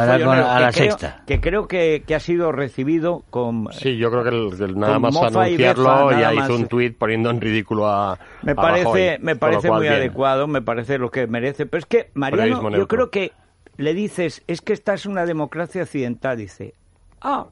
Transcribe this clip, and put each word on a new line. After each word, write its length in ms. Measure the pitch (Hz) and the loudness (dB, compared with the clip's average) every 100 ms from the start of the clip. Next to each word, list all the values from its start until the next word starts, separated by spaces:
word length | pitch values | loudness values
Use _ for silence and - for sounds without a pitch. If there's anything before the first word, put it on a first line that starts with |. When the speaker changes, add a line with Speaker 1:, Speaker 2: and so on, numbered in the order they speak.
| 120 127 | 4 4
Speaker 1:
Y 20 | |
ahora 20 | |
con, 120 | 131 131 | 4 4
Speaker 2:
follonero, 100 | 123 | 4
Speaker 1:
a 60 | 123 | 4
Speaker 2:
que 40 | |
Speaker 1:
la 100 | 123 | 4
Speaker 2:
creo, 180 | 117 131 | 4 2
Speaker 1:
Sexta. 320 | 208 143 - - | 0 -6 -12 -4
Speaker 2:
que 140 | 135 | -2
creo 280 | 165 202 180 | 0 -2 -2
que, 340 | 180 165 151 - | 0 0 0 -2
que 80 | |
ha 60 | 156 | -4
sido 300 | - 170 165 | 0 0 0
recibido 760 | 135 135 131 135 165 170 165 - | -2 -4 -4 -2 0 0 -4 -6
con, 400 | 123 120 117 107 | -4 -2 -2 -6
Speaker 3:
Sí, 260 | - 135 117 | -4 -4 0
yo 120 | 117 | 0
creo 120 | 123 | 0
que 60 | 120 | 0
el, 400 | 117 107 90 98 | 0 -2 -2 -4
el 80 | 95 | 0
nada 160 | 107 | 2
Speaker 2:
con 80 | 110 | 2
Speaker 3:
más 100 | 127 | 2
Speaker 2:
mofa 160 | 156 117 113 - | 2 2 2 2
y 40 | |
Speaker 3:
anunciarlo 520 | 170 127 123 131 135 139 | 4 4 4 4 6 4
Speaker 2:
befa, 140 | 143 | 4
Speaker 3:
ya 100 | 113 | 4
Speaker 2:
nada 40 | 117 135 | 2 0
Speaker 3:
hizo 60 | |
Speaker 2:
más. 80 | 120 | 0
Speaker 3:
un 40 | 117 | 0
tuit 280 | 120 120 113 | 0 -2 -2
poniendo 320 | 110 113 117 | -2 0 0
en 100 | 120 | 0
ridículo 440 | 110 107 101 110 104 | 0 -2 0 0 0
a, 300 | 101 101 90 - - | 0 -2 -4 -12 -8
Speaker 2:
Me 100 | 147 | -4
Speaker 3:
a 20 | |
Speaker 2:
parece, 300 | 143 165 175 | 2 2 2
Speaker 3:
Rajoy, 160 | 165 190 | 2 2
Speaker 2:
me 160 | 180 151 | 0 0
Speaker 3:
con 100 | 165 | -4
lo 40 | 135 | 0
Speaker 2:
parece 300 | - 104 165 | 2 2 2
Speaker 3:
cual, 100 | - | 2
Speaker 2:
muy 80 | 151 | 2
Speaker 3:
bien. 120 | 143 | 2
Speaker 2:
adecuado, 460 | 127 120 135 135 147 | 0 0 0 2 0
me 160 | 139 | -2
parece 340 | 113 117 117 135 | -2 -4 -4 -4
lo 140 | 120 | -2
que 160 | 135 113 | -4 -4
merece. 400 | 117 131 143 143 | -2 -4 -4 -4
Pero 120 | - | -6
es 40 | - | 0
que, 240 | 233 - | 0 0
Mariano, 280 | 139 139 185 | -4 -2 0
Speaker 3:
Periodismo 280 | 220 247 214 | 0 0 0
Speaker 2:
yo 60 | 208 | -2
Speaker 3:
neutro. 180 | 190 233 | 0 0
Speaker 2:
creo 140 | 240 | 0
que 220 | 202 180 - _ _ _ - | -2 -6 -8 _ _ _ -6
le 160 | 147 | -4
dices, 500 | 175 208 - 165 - - | -2 -4 -4 -4 -6 -8
"Es 160 | 170 | -8
que 100 | - | -4
esta 220 | 202 - | -4 -2
es 100 | 190 | -4
una 220 | 202 190 175 | -4 -4 -2
democracia 560 | 156 147 160 170 185 | -2 -4 -4 -6 -6
occidental", 560 | 156 143 120 117 135 117 | -6 -4 -4 -4 -6 -6
dice, 340 | 101 - 95 - _ _ _ _ | -8 -14 -18 -18 _ _ _ _
ah, 280 | - 277 - | -6 -6 -8